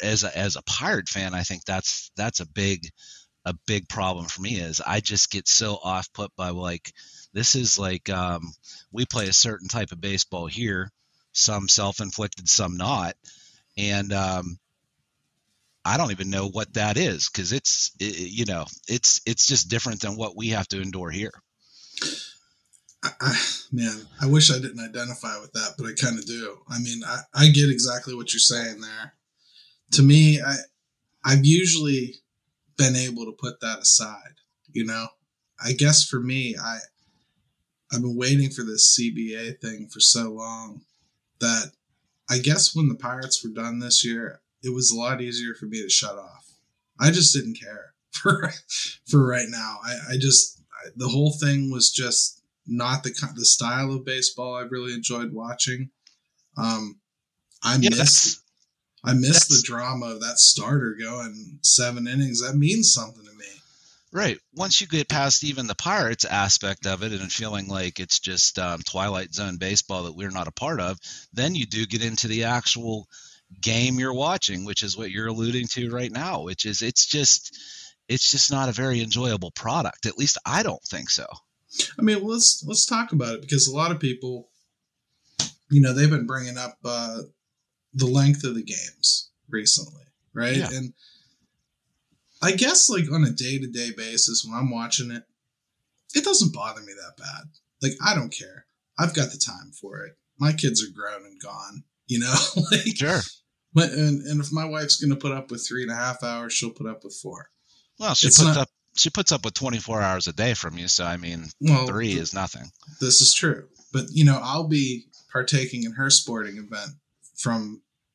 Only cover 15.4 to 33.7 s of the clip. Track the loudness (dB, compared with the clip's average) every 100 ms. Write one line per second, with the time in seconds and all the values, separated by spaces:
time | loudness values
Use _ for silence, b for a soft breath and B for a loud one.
15.4 | _ _ _ _ 0 0 0 -2 -4 -2
16.4 | -2 -4 -4 -2 0 0 0 -2 -4 -4
17.4 | -4 -2 0 0 -2 -4 -6 -6 -8 -4
18.4 | -4 -4 -6 -12 -6 0 2 2 0 2
19.4 | 4 2 2 -2 -2 -4 -6 -6 -8 -6
20.4 | -2 -2 -2 -6 -6 -6 -6 -6 -8 -10
21.4 | _ _ B B B B B B B B
22.4 | B _ _ _ _ _ -8 -2 0 0
23.4 | B B B -4 -4 -6 -14 -2 4 6
24.4 | 6 4 -4 -10 -10 -8 -8 -8 -10 -10
25.4 | -10 -8 -8 -8 -8 -2 -2 -2 -6 -10
26.4 | -10 -12 -10 -6 -6 -6 -6 -8 -4 6
27.4 | 8 8 4 2 -2 -4 -8 -8 -4 2
28.4 | 2 2 -4 -10 -14 -14 -14 _ _ _
29.4 | b b b b _ 6 10 10 10 6
30.4 | 2 -4 -8 _ _ _ _ _ 4 6
31.4 | 8 6 4 2 2 0 -2 -10 _ _
32.4 | _ _ _ 2 4 4 -2 -6 -10 -8
33.4 | -10 -8 -8